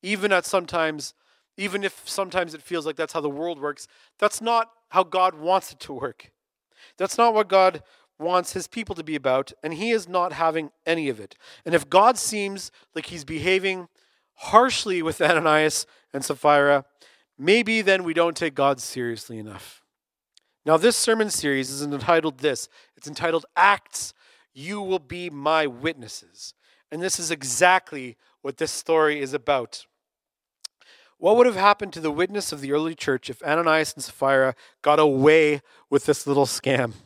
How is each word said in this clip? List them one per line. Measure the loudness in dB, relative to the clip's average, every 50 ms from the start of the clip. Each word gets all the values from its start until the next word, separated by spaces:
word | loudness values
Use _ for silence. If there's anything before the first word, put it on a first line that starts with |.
Even | -4 -6 -4 -2 0 2
at | 2 2 0
sometimes, | 0 -2 -2 -2 -2 -4 -2 -2 -2 -4 -6 -10 -14 -16 _ _ _ _ _ _ _ _ -10
even | -8 -6 -6 -4 -6
if | -6 -8 -8 -16 -12
sometimes | -6 -6 -6 -4 -4 -4 -4 -4 -10
it | -18
feels | _ -8 -8 -6 -6
like | -6 -6
that's | -6 -8 -6
how | -6 -6
the | -6 -4
world | -6 -6 -6 -6 -8 -6
works, | -8 -8 -8 -10 -16 _ _ _ _ _ _ _
that's | -2 -2 -2 -2
not | -4 -2 0 0 -2 -4 _ _ _ _
how | 0 0 0
God | 0 0 2 2 2 0
wants | -2 -2 0 0 0 -2 -4 -18
it | _
to | -16 -14 -12
work. | -10 -10 -10 -10 _ -20 _ _ _ _ _ _ _ _ _ _ _ -20 -20 _ _
That's | -6 -6 0 2
not | 2 4 4
what | 2 0 4
God | 4 6 6 4 2 0 -16 _ _ _ _ _ _ _
wants | -6 0 0 0 0 -2 -8
his | -10 -10 -10
people | -10 -10 -10 -10 -10
to | -12 -8
be | -8 -8
about, | -4 -2 0 0 0 -2 -4 -12 _
and | -10 -10 -8
he | -6 -4 -2
is | -2 -2 -4 -4
not | -2 -2 -2 -2
having | -2 -2 -2 0 0 -2 -6 -8 _ _ _
any | -2 -2 -2 -2 -4
of | -6 -6
it. | -10 -20 -20 _ _ -20 -20 -14 _
And | 0 0
if | 0 0 _
God | 4 6 6 6 4 2
seems | -2 -6 -4 -4 -4 -6 -6 -10 -14 -18 _ _ _ _ _
like | -12 -12 -10
he's | -14 -14 -12
behaving | -10 -10 -4 0 0 0 2 0 -2 -4 -6 -8 -16 _ _ _ _ _ _ _ _ _
harshly | _ -10 6 6 6 6 6 0 -4 -4 -2 -2 -2
with | -2 -2 -2 0
<laughs> |
Ananias | 2 2 4 4 4 4 4 4 4 2 0 -2 -8 _ _ _ _ _ _
and | -10 -6
Sapphira, | -6 -8 0 4 4 6 6 6 4 2 2 0 _ _ _ _ _ _ _ _ _ _ _
maybe | 2 4 4 4 4 2 0 0
then | 2 2 2 2 0
we | -4 0
don't | 0 0 0 0 -4
take | -6 -6 -2
God | 0 0 0 0 -2
seriously | -6 -12 -8 -6 -6 -6 -6 -8 -12 -14 -14 -14
enough. | -14 -14 -16 -18 -20 -20 -20 _ _ _ _ _ _ _ _ _ _ _ _ _ _ _ _ _ _
Now, | 2 2 4
this | 4 4 2
sermon | 2 0 0 0 0 0 -2
series | -2 -4 -2 -2 -2 -2 -2 -6
is | -8 -10
entitled | -8 -8 -8 -6 0 2 2 2 2 -2 -8 -4
this. | -4 -4 -4 -4 -8 -14 _ _ _ _ _
It's | _ -18 -16
entitled | -12 -6 -4 -2 -2 -2 -4 -6 _
Acts, | 2 4 4 4 2 _ _ -12 -12 -12 -12 -14 _ _ _ _ _ _ _ _
You | -16 -10 -10 -8 -8
Will | -4 -4 -4 -4
Be | -4 _ -12 -12 -10 -12
My | -12 -6 -2 0 0 2 0
Witnesses. | -2 -4 -6 -6 -6 -6 -6 -14 -18 -18 -18 -20 _ _ -20 -20 -20 -20 _ _ _ _ _ _ _
And | -10 -6
this | -6 -4 -4 -4
is | -4 -6
exactly | -6 -6 -6 -8 -2 2 4 4 4 4 0 -4 -14 -12 -12 -12 -16 _ _ _ _ _ _
what | -12 -6 _
this | -6 -6
story | -6 -10 -4 0 2 2 4 2 0 -2
is | -6 -6 -6
about. | -8 _ -2 -2 -2 -2 -6 -14 -18 -20 _ _ _ _ _ _ _ _ _ _ _ _ _ _ _ _ -20 _ _ _ _ _ _ _ _ _ _
What | 2 2 6
would | 6 6 4
have | 4
happened | 4 4 4 4 4 0 -12 -10
to | -6
the | -4 -4
witness | 0 0 -2 -2 -2 -6 -8 -8
of | -10 -10
the | -6 -2 -2
early | 0 0 -2 -6
church | -6 -2 -2 -2 -2 -2 -8
if | -14 -10
Ananias | -4 -2 0 2 4 4 4 2 2 -2 -6
and | -12 -14
Sapphira | -14 -8 -2 0 2 4 4 2 2 0 _ -12 -20 _ _ 2
got | 2 4 6
away | 6 4 4 4 6 6 6 6 6 4 0 -2 _ _ _ _ _ _
with | 0 0 2
this | 2 0 0 0 -2
little | 2 2 2
scam? | 2 0 -4 -2 0 0 0 0 -2 -6 -12 _